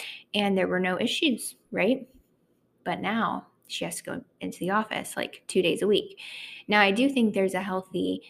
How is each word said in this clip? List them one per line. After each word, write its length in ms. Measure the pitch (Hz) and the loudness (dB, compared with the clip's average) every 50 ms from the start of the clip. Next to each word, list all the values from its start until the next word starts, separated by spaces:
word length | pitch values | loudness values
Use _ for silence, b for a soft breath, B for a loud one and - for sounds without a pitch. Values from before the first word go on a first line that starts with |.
| B B B B B B - | B B B B B B -2
and 240 | 208 208 202 196 | 0 2 2 2
there 120 | 190 180 180 | 2 2 2
were 100 | 180 180 | 0 0
no 220 | 185 185 185 - | 0 0 0 0
issues, 560 | 214 240 - - - 311 233 - - - - _ _ - - | 0 0 0 0 2 2 0 0 -4 -8 -12 _ _ -8 -2
right? 340 | - 175 202 254 262 - - _ - _ _ _ _ _ _ _ _ _ _ _ _ - | 0 2 2 2 0 -2 -10 _ -20 _ _ _ _ _ _ _ _ _ _ _ _ -6
But 160 | 185 170 - | -4 -4 -4
now 480 | - 185 214 226 208 - - - - _ _ _ _ | -2 -2 -2 0 0 0 -2 -4 -8 _ _ _ _
she 180 | - - - - | -10 -8 -6 -6
has 120 | 170 170 | -6 -8
to 80 | - - | -8 -8
go 200 | - 151 - - _ _ - | -8 -8 -10 -10 _ _ -10
into 200 | - 185 - - | -10 -8 -8 -6
the 100 | 165 180 | -4 0
office, 460 | 196 214 220 - - - - - - | 0 0 0 0 -4 -6 -6 -6 -6
like, 260 | - - - - - _ - | -6 -6 -6 -6 -12 _ -2
two 120 | - 190 | 2 2
days 220 | 185 170 156 - 175 | 4 4 2 2 2
a 60 | 202 | 4
week. 320 | 208 - - - - B B B B B B B B B B B | 4 4 2 -2 -8 B B B B B B B B B B B
Now, 120 | 214 208 | 4 6
I 120 | 202 196 196 | 6 6 6
do 180 | 220 262 277 | 4 4 2
think 240 | 277 262 233 214 196 | 4 4 2 4 4
there's 200 | 202 190 190 185 | 2 2 2 0
a 80 | 180 190 | -2 -2
healthy, 600 | 196 185 185 185 - - 180 185 185 185 185 B B | -2 -4 -4 -4 -4 -4 -2 -2 -2 -2 -4 B B